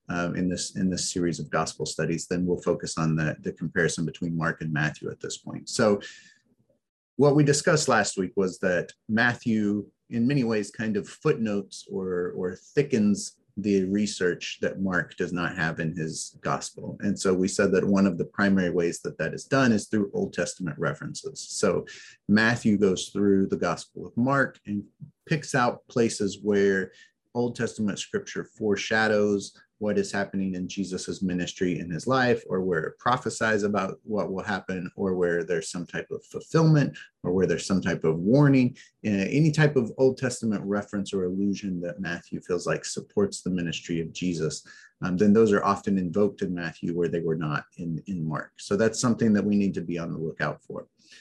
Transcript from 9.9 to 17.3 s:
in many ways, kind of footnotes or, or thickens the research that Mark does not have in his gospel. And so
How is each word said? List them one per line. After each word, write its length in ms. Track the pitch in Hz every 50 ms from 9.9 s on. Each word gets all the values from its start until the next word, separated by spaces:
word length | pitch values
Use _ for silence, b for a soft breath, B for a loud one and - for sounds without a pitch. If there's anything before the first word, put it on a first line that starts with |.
| _ _ _ -
in 160 | 123 117 117
many 160 | 127 143 143
ways, 300 | 120 113 113 107 101 -
kind 240 | - - 113 110 101
of 120 | 101 98 -
footnotes 760 | - - - 156 - - 113 107 101 101 98 - - - - -
or, 420 | 95 98 95 92 90 87 87 90 -
or 200 | 98 92 90 90
thickens 800 | - - - - 147 143 147 135 113 104 104 101 98 - - - _ _ _ _ 101
the 260 | 98 104 98 95 92
research 760 | 92 98 104 107 104 - - 92 87 85 - - - - -
that 200 | 104 92 - 95
Mark 340 | 95 95 90 87 78 - -
does 160 | - 90 82
not 240 | 92 90 87 85 -
have 220 | 92 82 82 80 85
in 160 | 82 80 82
his 420 | 85 80 80 76 - - - - -
gospel. 560 | - 78 69 65 - - - - - 92 - -
And 180 | - 104 95 -
so 140 | - 95